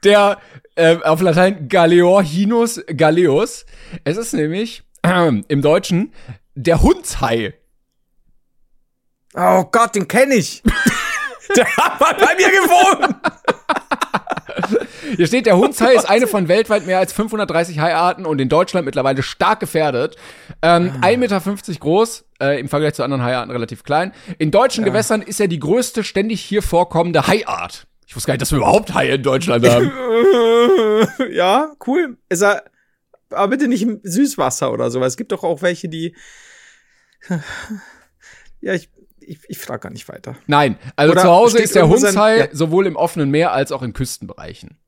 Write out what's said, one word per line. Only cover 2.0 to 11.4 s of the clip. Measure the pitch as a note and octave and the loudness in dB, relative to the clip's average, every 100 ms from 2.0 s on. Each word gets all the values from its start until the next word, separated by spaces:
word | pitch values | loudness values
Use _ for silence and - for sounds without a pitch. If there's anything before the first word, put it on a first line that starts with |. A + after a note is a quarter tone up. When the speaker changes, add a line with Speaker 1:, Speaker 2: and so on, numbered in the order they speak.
| F3 G3 E3+ D#3+ G3+ A#3 A#3 A3+ - D3 | 6 4 2 -2 0 0 -2 -4 -10 0
Speaker 1:
galeus. | D#3 E3 F3 C#3 A#3 - - - - E3 | 2 4 2 2 0 -6 -20 -20 -18 -10
Es | - F3+ | -6 -6
ist | A#3 | -6
nämlich, | C4+ D3+ F3+ A3+ - - _ | -4 -4 -4 -8 -10 -20 _
ähm, | E3+ F3+ E3+ A2 - | -2 2 2 0 -2
im | C#3+ | 0
Deutschen | D3 E3+ F#3+ F3 A3+ - - - _ | 2 2 2 -2 -2 -10 -20 -20 _
der | - C3+ D#3+ | -6 0 4
Hundshai. | - F#4 - - B2+ A#2 G#2 - _ _ _ _ _ _ _ _ _ _ _ _ _ _ _ _ _ | 4 2 -4 -6 -2 -2 -4 -10 _ _ _ _ _ _ _ _ _ _ _ _ _ _ _ _ _
Speaker 2:
Oh | - F3+ F#3 F3+ | -2 2 2 2
Gott, | - A3+ | 0 0
den | G#3 E3+ | -2 -2
kenn | G#3+ C#4 | 0 2
ich. | B3+ D3 - - | 2 0 -4 -4
<laughs> | - C6+ - - - - - | 0 -2 -2 -6 -8 -10 -14